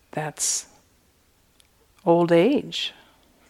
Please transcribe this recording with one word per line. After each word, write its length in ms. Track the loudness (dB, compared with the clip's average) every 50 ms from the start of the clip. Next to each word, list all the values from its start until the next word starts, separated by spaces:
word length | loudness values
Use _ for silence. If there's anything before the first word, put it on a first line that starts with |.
| _ _ -12
"That's 540 | -10 -10 -10 -8 -8 -6 -6 -6 -6 -8 -12 _ _ _ _ _ _ _ _ _ _ _ _ _ _ _ _ _ _ _ _ _ _ _ _ _ _ 0
old 280 | 2 2 2 4 4 4
age, 640 | 4 4 4 2 -2 -4 -6 -8 -8 -8 -10 -10 -14 -20 _ _ _ _ _ _ _ _ _